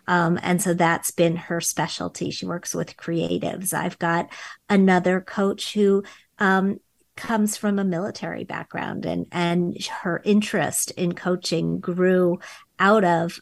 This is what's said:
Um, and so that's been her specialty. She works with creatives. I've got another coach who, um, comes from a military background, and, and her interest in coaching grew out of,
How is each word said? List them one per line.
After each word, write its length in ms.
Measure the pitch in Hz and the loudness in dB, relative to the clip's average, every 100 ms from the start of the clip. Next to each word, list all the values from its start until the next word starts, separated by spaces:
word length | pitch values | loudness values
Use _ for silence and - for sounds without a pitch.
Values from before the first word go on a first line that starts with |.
| - | 0
Um, 320 | 180 170 175 | 2 4 0
and 200 | 180 180 | 0 0
so 120 | 180 | 0
that's 380 | 175 165 170 - | 2 2 2 -2
been 240 | - 170 170 | 2 2 2
her 240 | - 170 | -4 -4
specialty. 720 | - - 160 - 170 - 180 | -4 -4 -4 -4 -8 -6 -8
She 140 | - 185 | -6 -8
works 280 | 170 - | -8 -6
with 240 | 170 165 - | -6 -6 -8
creatives. 760 | - 170 170 - - - 190 | -4 -2 0 -2 -4 -6 -4
I've 260 | 151 175 - | -4 -4 -2
got 300 | 170 170 - - - - - | 0 0 -2 -12 -18 -18 2
another 520 | 202 190 180 180 185 | 6 6 6 4 0
coach 520 | 185 - 196 196 - | -2 -2 -2 -2 -4
who, 300 | 208 202 196 196 - _ - | 2 4 4 -2 -20 _ -2
um, 400 | 196 190 196 214 _ _ _ - | 2 4 2 -2 _ _ _ -14
comes 400 | - 220 208 - | -2 0 0 0
from 200 | 208 202 | -2 0
a 60 | |
military 600 | 196 165 208 - 170 - | 0 0 -4 -6 -8 -8
background, 600 | - - - 170 185 - - | -8 -8 -8 -8 -6 -6 -4
and, 220 | - - | -4 -4
and 540 | 175 170 175 175 - - | -2 0 2 0 -4 -10
her 360 | - 185 170 208 | -8 -6 -2 4
interest 680 | 208 208 196 139 - - | 2 4 -2 -2 -2 -6
in 220 | - 175 | -4 -4
coaching 680 | 175 185 180 - 165 165 175 | -2 -2 -2 -2 -2 0 -2
grew 600 | 185 175 180 185 180 180 - - _ - | -4 0 4 4 2 0 -8 -20 _ 0
out 240 | 196 220 | 4 6
of, 360 | 180 170 170 - | 4 2 0 -6